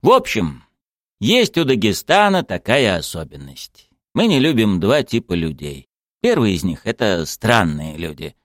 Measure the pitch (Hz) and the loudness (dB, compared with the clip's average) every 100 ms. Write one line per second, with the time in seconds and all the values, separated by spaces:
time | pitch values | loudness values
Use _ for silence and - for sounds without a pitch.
0 | 151 254 - 113 82 65 _ _ _ _ | 4 2 2 -4 -4 -6 _ _ _ _
1 | _ _ 110 240 226 - 147 127 107 95 | _ _ 2 2 2 0 0 0 0 -2
2 | - 185 208 190 - 90 - 131 120 87 | 0 2 4 0 -2 -8 -2 0 2 0
3 | 73 85 73 69 69 67 - _ _ _ | -4 -10 -12 -14 -18 -20 -20 _ _ _
4 | _ - 226 147 143 127 110 92 98 147 | _ -2 2 2 2 2 2 2 2 2
5 | - 117 - 87 82 67 73 69 - _ | 0 -4 -2 -4 -4 -6 -12 -14 -18 _
6 | _ _ 233 214 110 90 90 76 - - | _ _ 0 2 2 0 -2 -6 -6 -2
7 | 113 87 78 - 113 117 85 73 78 78 | 0 0 -4 -4 2 2 2 -2 -8 -8
8 | 82 76 78 _ | -10 -8 -14 _